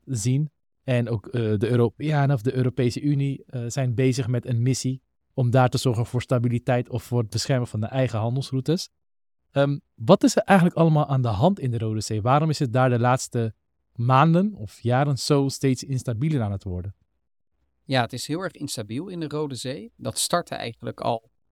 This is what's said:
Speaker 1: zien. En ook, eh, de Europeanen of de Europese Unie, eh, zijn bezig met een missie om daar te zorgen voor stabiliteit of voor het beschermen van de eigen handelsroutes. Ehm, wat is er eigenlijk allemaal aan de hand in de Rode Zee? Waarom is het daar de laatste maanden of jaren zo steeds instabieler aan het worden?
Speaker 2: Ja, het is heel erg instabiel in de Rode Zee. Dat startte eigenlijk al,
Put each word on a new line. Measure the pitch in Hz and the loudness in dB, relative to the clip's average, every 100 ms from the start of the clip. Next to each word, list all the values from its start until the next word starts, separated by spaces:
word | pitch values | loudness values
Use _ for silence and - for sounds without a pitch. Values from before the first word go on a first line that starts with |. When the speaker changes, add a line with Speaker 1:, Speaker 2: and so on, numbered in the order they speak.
Speaker 1:
zien. | - 127 110 131 151 - _ _ | -6 -4 0 0 -2 -6 _ _
En | - 123 120 | -2 -2 0
ook, | 113 - | -4 -4
eh, | 120 110 107 | -2 0 0
de | 110 | 2
Europeanen | 123 117 - 147 151 139 | 2 2 0 -2 2 2
of | 139 | 2
de | 113 | 0
Europese | 127 127 - 123 147 | 0 -2 0 -2 0
Unie, | 147 143 139 135 - | -2 0 -2 -4 -10
eh, | 123 117 | -8 -6
zijn | 139 131 | -4 -2
bezig | 113 131 123 120 | 2 2 2 0
met | 123 123 | -2 -2
een | 117 | 0
missie | 123 127 131 131 - _ _ | 0 0 -2 -6 -10 _ _
om | - 123 | -2 2
daar | 127 127 | 4 4
te | - | 2
zorgen | 131 117 120 | 0 0 -2
voor | 123 | -4
stabiliteit | - 127 117 117 - 123 127 | -2 0 0 -2 0 -2 0
of | 117 | -6
voor | - 120 | -2 -2
het | 113 | -2
beschermen | 110 - 131 120 | -4 -2 0 0
van | 107 | -4
de | 110 | -4
eigen | 131 131 113 | 0 0 0
handelsroutes. | 113 131 127 131 127 170 - _ _ _ _ _ _ | -2 -2 -4 -4 -2 -2 -4 _ _ _ _ _ _
Ehm, | 139 143 143 - | 0 0 0 -8
wat | _ 110 196 | _ 4 6
is | 277 - | 6 2
er | |
eigenlijk | - 190 175 - | 4 4 4 4
allemaal | 165 151 143 | 4 4 2
aan | 135 | 0
de | 120 | 0
hand | 95 160 202 | 2 2 2
in | 131 | -2
de | 117 | -2
Rode | 110 110 | -2 -2
Zee? | - 107 | -2 -2
Waarom | 110 143 160 | 2 2 2
is | 147 | 0
het | 139 | 0
daar | 120 127 | 2 2
de | 123 | 4
laatste | 120 131 - 120 113 - _ _ _ | 2 2 0 -4 -4 -6 _ _ _
maanden | - 120 131 160 165 208 | -4 2 6 6 4 2
of | 202 104 - | -4 -14 -6
jaren | 117 123 147 139 | 0 2 2 -2
zo | - 147 139 | 2 2 2
steeds | - 139 127 | 0 0 0
instabieler | - 131 123 110 151 151 | -2 -6 -4 -4 -2 -2
aan | 107 | -2
het | 98 | -4
worden? | 98 90 92 - _ _ _ _ _ _ _ _ | -6 -8 -8 -14 _ _ _ _ _ _ _ _
Speaker 2:
Ja, | - 131 | -4 -2
het | 117 | -2
is | 123 - | -6 -6
heel | 156 | -6
erg | 185 | -6
instabiel | - 143 - 107 113 190 | -8 -10 -8 -8 -8 -8
in | 175 | -8
de | 156 | -8
Rode | 147 151 | -6 -6
Zee. | 127 127 151 226 _ | -6 -10 -10 -14 _
Dat | - - | -8 -4
startte | - 175 - | -2 -2 -4
eigenlijk | - 113 117 120 110 | -8 -10 -10 -12 -6
al, | - 117 - _ _ | -4 -4 -8 _ _